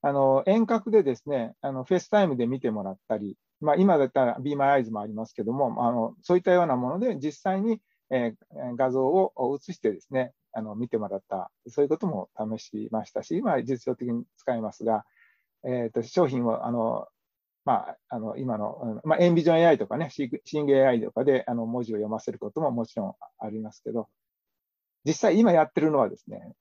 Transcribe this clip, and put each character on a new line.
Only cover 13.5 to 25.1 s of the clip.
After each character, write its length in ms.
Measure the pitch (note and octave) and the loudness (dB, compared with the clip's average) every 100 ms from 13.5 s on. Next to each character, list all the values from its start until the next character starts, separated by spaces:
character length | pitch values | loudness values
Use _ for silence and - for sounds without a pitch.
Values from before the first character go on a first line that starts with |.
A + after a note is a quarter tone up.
は 120 | C#3 | -2
実 280 | A#2 B2+ - | -2 -6 -4
用 40 | B2 | -6
的 120 | B2 | -4
に 160 | A#2 - _ | -6 -8 _
使 180 | - A#2+ | -6 -4
い 60 | |
ま 100 | G#2+ | -6
す 140 | - A2 | -6 -2
が、 200 | A2 - _ _ _ _ _ | -2 -4 _ _ _ _ _
え 260 | B2+ B2 A#2 | -6 -4 -2
ー 20 | |
と、 120 | A#2+ | -4
商 240 | A2+ - D#3 | -2 0 2
品 180 | B2+ A#2+ | 2 -2
を、 200 | A2+ A#2+ | -2 -4
あ 60 | |
の、 360 | A#2+ A2+ A#2 - _ _ _ _ _ - | -2 -2 -4 -8 _ _ _ _ _ -2
ま 220 | A2 - | -2 -2
あ、 80 | - _ | -16 _
あ 120 | A#2+ | -8
の、 180 | G#2+ B2 | -8 -6
今 200 | B2+ G#2+ | -4 -4
の、 220 | G#2 - | -6 -6
う 60 | A#2+ | -8
ん、 140 | A2 | -6
ま 140 | D#3 D#3+ | 0 4
あ、 20 | |
エ 80 | F3 | 6
ン 80 | E3 | 6
ビ 80 | |
ジ 80 | D3 | 4
ョ 20 | |
ン 60 | E3 | 6
エ 60 | E3+ | 6
ー 20 | |
ア 40 | |
イ 40 | D3+ | 4
と 100 | G2+ | 0
か 100 | B2+ | -4
ね、 120 | D#3+ | -4
シ 140 | - | -6
ー-、 160 | C3 D3 - | -6 -6 -6
シ 160 | D3+ | -4
ン 60 | C#3+ | 2
グ 40 | |
エ 140 | C3+ C3+ | 4 6
ー 20 | |
ア 60 | |
イ 80 | A#2+ | 2
と 100 | - | -2
か 140 | - C3+ | 0 2
で、 180 | C3 - | 2 0
あ 60 | |
の、 120 | A#2+ A2+ | -4 -4
文 180 | A#2+ | -6
字 80 | A#2 | -6
を 40 | G#2+ | -6
読 100 | G#2+ | -4
ま 140 | A2 | -6
せ 100 | - | -8
る 80 | - | -10
こ 100 | G#2 | -8
と 120 | D#3+ | -4
も 100 | D3+ | -2
も 140 | A#2+ A2+ | -2 -6
ち 100 | - | -6
ろ 120 | G2 | -8
ん 80 | - - _ | -10 -20 _
あ 100 | A2 | -10
り 100 | A2 | -10
ま 140 | A2 | -12
す 100 | - | -12
け 80 | A#2+ | -8
ど、 160 | A#2 - _ _ _ _ _ _ _ _ _ | -8 -8 _ _ _ _ _ _ _ _ _
実 120 | D3 | -4